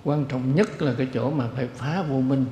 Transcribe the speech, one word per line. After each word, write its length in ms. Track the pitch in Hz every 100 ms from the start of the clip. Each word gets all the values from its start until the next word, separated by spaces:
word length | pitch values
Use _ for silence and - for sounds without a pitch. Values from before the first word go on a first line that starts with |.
quan 220 | - 151 135
trọng 300 | 131 131 143
nhất 260 | 214 -
là 120 | 151 120
cái 100 | 131
chỗ 180 | 120 127
mà 160 | 151 117 110
phải 120 | 123
phá 360 | - 127 175 160
vô 120 | 135
minh 240 | 131 139 127